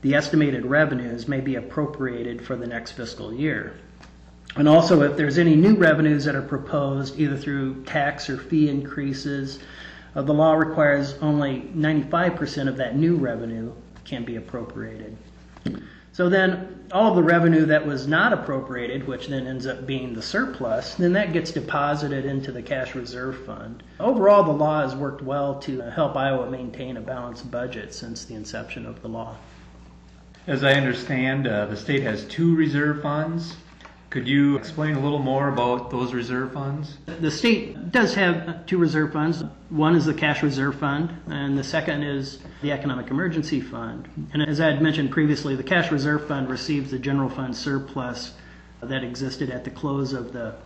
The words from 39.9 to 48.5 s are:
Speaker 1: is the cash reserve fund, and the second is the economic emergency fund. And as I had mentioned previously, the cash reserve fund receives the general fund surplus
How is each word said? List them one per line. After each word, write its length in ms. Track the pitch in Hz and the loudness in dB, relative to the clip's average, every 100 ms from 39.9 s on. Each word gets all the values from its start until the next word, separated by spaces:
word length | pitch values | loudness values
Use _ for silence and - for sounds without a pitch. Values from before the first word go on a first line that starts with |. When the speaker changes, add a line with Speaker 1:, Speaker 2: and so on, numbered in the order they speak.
Speaker 1:
is 120 | 170 147 | 6 4
the 80 | |
cash 280 | 143 151 147 | 0 0 2
reserve 340 | 151 131 139 139 | 0 2 -2 0
fund, 340 | 147 143 165 170 - | -2 -2 -2 -6 -8
and 320 | 151 139 139 | -6 -2 -2
the 40 | |
second 400 | 135 160 156 147 | 0 -2 -2 -2
is 360 | 147 139 131 - - - | -2 -4 -6 -12 -18 -8
the 100 | 143 | -4
economic 380 | 143 143 127 117 | -2 -2 -4 -4
emergency 500 | 131 180 160 151 143 | -2 0 -2 -2 -2
fund. 480 | 113 117 113 120 - - 147 | -4 -10 -10 -10 -12 -12 -6
And 80 | 147 151 | -2 0
as 140 | 147 | 2
I 40 | 160 | 2
had 120 | 143 | 4
mentioned 300 | 156 151 139 | 2 2 0
previously, 460 | 160 151 147 147 131 | 2 2 2 -2 -4
the 60 | |
cash 300 | 131 180 160 | 0 0 2
reserve 340 | 147 139 151 - | 0 0 0 -2
fund 220 | 139 131 | -4 -4
receives 420 | 127 - 147 139 | -4 -2 -2 -2
the 80 | 131 | -6
general 300 | 131 139 131 | -2 0 0
fund 260 | 135 131 | -4 -6
surplus 800 | 120 - 139 135 135 123 120 - - - | -6 -4 -4 -4 -8 -8 -8 -12 -16 -20